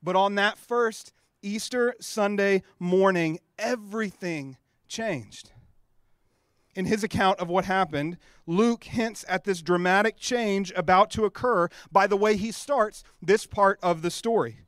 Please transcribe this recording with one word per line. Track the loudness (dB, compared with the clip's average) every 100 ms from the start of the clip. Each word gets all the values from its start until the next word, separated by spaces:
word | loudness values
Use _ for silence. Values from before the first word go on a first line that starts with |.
But | 0 2
on | 2 2
that | 0 -2
first | -6 -2 -2 -4 -18 _ _ _
Easter | -8 -8 -6 -2 -2 -2
Sunday | -10 -2 -2 0 2 0 -2 _
morning, | 0 4 4 2 -2 -4 _ -8
everything | -6 -6 -8 -6 -6 -6 -8 -8 -10 -16 _ _ _
changed. | -8 -4 -6 -8 -20 -20 -20 _ _ _ _ _ _ _ _ _ _ _ -8
In |
his | -2 -2
account | -2 0 2 2
of | 0
what | -2
happened, | 0 0 0 -2 -6 -8 _ _ -4
Luke | 2 2 0
hints | -4 -4 -4 -4 -6
at | -4 -2
this | -6
dramatic | 0 0 4 4 2 -2
change | -4 -2 0 -2 -2 -4
about | 4 6 4
to | 2
occur | -2 0 0 2 0 -2 0
by | 2 4
the | 2
way | 2 0
he | -2
starts | -8 -4 0 0 -4 -20 _
this | 2 2 2
part | 2 4 4
of | 0 -2
the | -2
story. | -4 -2 0 -2 -8